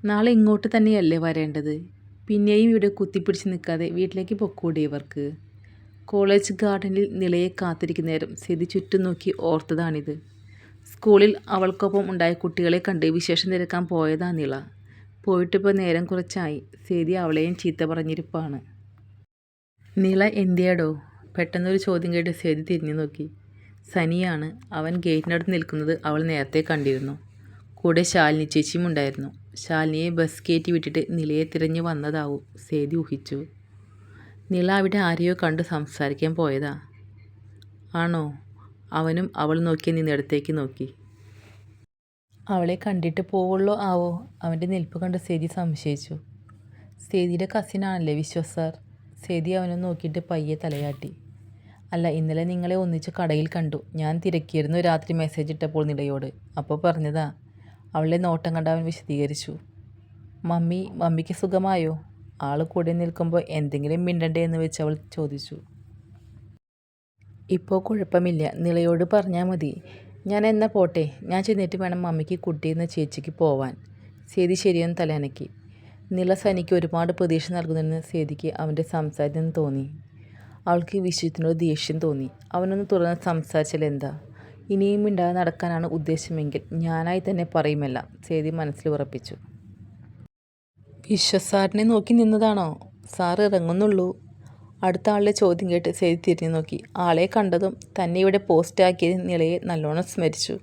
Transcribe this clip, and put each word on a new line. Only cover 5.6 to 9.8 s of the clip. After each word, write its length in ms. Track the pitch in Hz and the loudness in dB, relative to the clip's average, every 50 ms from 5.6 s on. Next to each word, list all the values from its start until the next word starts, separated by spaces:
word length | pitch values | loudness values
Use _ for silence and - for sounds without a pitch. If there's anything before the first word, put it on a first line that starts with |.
| - - - - - - - - - - | -20 -20 -20 -20 -20 -20 -20 -20 -12 -2
കോളേജ് 460 | - 202 202 196 202 202 202 - 202 180 220 | 2 2 6 6 6 6 4 2 -4 0 0
ഗാർഡനിൽ 440 | 202 202 190 190 196 190 196 202 - - 180 | 0 0 0 -2 -2 0 0 0 0 -2 -2
നിളയെ 260 | 190 175 175 175 175 185 180 - | 0 0 2 2 0 -2 -2 -4
കാത്തിരിക്കുന്ന 500 | 190 175 165 165 - 165 170 - 160 165 | -4 -4 -4 -4 -4 -4 -2 -4 -2 -2
നേരം 240 | 160 156 160 156 - - - | -2 -2 -4 -6 -10 -16 -4
സെതി 240 | - 180 160 175 175 - | -4 -2 -2 -2 -2 -2
ചുറ്റും 300 | 196 190 - - 190 185 185 | -4 -2 2 0 2 2 2
നോക്കി 240 | 175 170 - 190 - - - 165 | -2 -2 -4 -4 -4 -2 0 0
ഓർത്തതാണിത്. 600 | 165 156 - - 165 156 | 0 0 0 -2 -4 -2